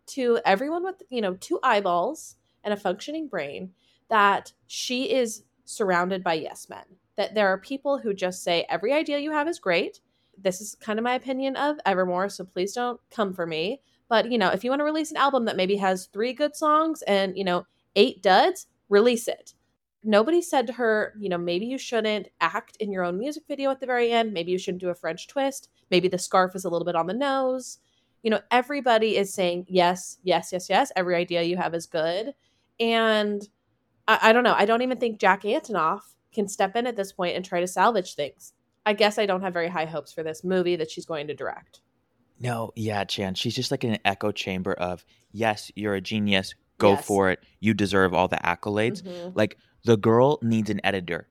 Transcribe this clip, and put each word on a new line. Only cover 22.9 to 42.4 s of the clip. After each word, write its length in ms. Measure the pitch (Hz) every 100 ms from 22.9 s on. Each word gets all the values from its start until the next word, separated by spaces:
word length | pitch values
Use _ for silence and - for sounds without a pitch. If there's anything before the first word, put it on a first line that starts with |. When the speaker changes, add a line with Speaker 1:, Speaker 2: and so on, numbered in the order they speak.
Speaker 1:
your 120 | 190
own 140 | 175 185
music 280 | 277 302 -
video 240 | 277 269
at 80 | 262
the 80 | 254
very 240 | 247 233
end. 200 | 233 226
Maybe 180 | 185 170
you 80 | 185
shouldn't 220 | 190 180
do 80 | 180
a 60 | 175
French 300 | 165 170 -
twist. 420 | 277 269 269 - _ _
Maybe 180 | 180 180
the 120 | 180
scarf 360 | - 190 185 185
is 100 | 180
a 40 |
little 160 | 170 170
bit 100 | 170
on 120 | 165
the 60 | 226
nose." 640 | 277 269 262 254 - - _ _ _ _
You 80 | 226
know, 120 | 214 -
everybody 640 | 240 247 285 247 220 220 196
is 160 | 196
saying, 320 | - 175 175 180
"Yes, 500 | 185 175 180 - -
yes, 300 | 185 170 -
yes, 160 | 180 -
yes. 220 | 190 269 190
Every 200 | 180 175
idea 260 | 175 175
you 140 | 170 180
have 160 | 160
is 140 | 170 -
good." 480 | 160 165 180 262 - _ _ _ -
And 680 | 226 226 220 214 208 202 202 _ _ _ _ _ -
I, 120 | 220 220
I 40 |
don't 100 | 233
know. 120 | 240 151
I 100 | 208
don't 160 | 233
even 160 | 254 247
think 200 | 240 208
Jack 240 | 196 196
Antonoff 720 | 208 294 302 190 160 202 - _ _
can 140 | - 202
step 280 | - 190 233
in 120 | 247
at 80 | 226
this 160 | 190
point 220 | - 175 175
and 100 | 185
try 140 | 175
to 60 | 180
salvage 480 | 185 208 220 185 -
things. 380 | 143 - - _ _ _ 214
I 80 |
guess 240 | 208 208 214
I 60 | 202
don't 160 | 185
have 120 | 190
very 160 | 175 165
high 160 | 180 160
hopes 280 | 156 -
for 100 | -
this 200 | 160 160
movie 320 | 180 185 175 170
that 140 | 160
she's 140 | - -
going 220 | 156 151
to 80 | 135
direct. 460 | 117 - - _ _ _ _ _ _
Speaker 2:
No, 320 | -